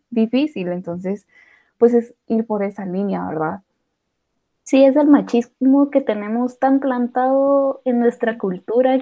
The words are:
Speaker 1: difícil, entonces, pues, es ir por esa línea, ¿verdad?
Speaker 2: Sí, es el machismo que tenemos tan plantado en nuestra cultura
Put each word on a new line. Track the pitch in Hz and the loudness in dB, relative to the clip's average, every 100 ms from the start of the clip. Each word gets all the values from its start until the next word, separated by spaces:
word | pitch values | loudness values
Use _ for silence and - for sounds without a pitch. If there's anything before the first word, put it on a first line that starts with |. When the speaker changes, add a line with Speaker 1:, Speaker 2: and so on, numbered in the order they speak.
| _ | _
Speaker 1:
difícil, | 233 220 247 302 247 180 | -2 0 0 -2 -4 -8
entonces, | 180 180 175 185 202 _ _ _ _ _ - | -8 -8 -8 -6 -8 _ _ _ _ _ 2
pues, | 240 | 2
es | 240 233 _ - | 2 -2 _ -6
ir | 226 226 | -4 -4
por | 214 | -4
esa | 202 202 185 | -6 -8 -8
línea, | 180 202 185 185 | -6 -4 -4 -6
¿verdad? | 156 156 190 _ _ _ _ _ _ _ _ _ _ | -6 -6 -8 _ _ _ _ _ _ _ _ _ _
Speaker 2:
Sí, | - 262 | 0 4
es | 269 269 | 4 4
el | 294 | 4
machismo | 285 190 240 233 - 254 277 285 | 4 4 -2 -4 -2 2 2 2
que | 277 | 0
tenemos | 277 208 208 226 247 - | -2 -4 -4 -6 -6 -2
tan | 269 269 | 0 0
plantado | 269 247 240 254 254 269 277 277 269 269 - | 0 -4 -4 -2 0 2 2 2 0 -4 -4
en | 240 | 0
nuestra | 233 240 226 226 | 0 -2 -4 -4
cultura | 196 185 - 226 262 262 | -6 -6 -4 0 2 0